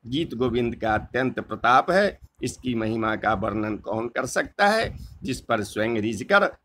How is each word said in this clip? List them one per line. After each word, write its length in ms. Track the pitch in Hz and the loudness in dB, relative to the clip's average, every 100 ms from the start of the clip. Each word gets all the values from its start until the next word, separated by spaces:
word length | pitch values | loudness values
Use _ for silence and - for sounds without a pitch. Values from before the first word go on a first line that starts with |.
| 117 | -4
गीत 260 | 135 160 | -4 -4
गोविंद 420 | 117 123 117 120 113 | -2 0 2 -2 -2
का 180 | 110 | 0
अत्यंत 460 | 107 - 123 127 - | 0 0 -2 -2 -2
प्रताप 520 | 104 110 117 127 - | -8 -2 4 4 6
है, 280 | 180 202 - - _ | 2 2 -2 -20 _
इसकी 320 | 127 - 127 117 | -6 -6 -4 -2
महिमा 400 | 110 113 110 107 | -2 0 0 0
का 180 | 104 | 0
वर्णन 440 | 110 107 104 107 104 | 0 0 -2 -4 -4
कौन 300 | - 110 117 | -4 -4 -4
कर 180 | 127 127 | -4 -2
सकता 420 | 190 - - 202 | -2 -4 2 4
है, 300 | 220 226 - - - | 4 0 -6 -16 -10
जिस 180 | - 127 | -6 -6
पर 220 | - 117 | -2 -2
स्वयं 320 | 101 - 110 113 | -2 -2 0 0
रिझकर 580 | 107 101 135 202 196 - | -2 -4 2 4 4 -2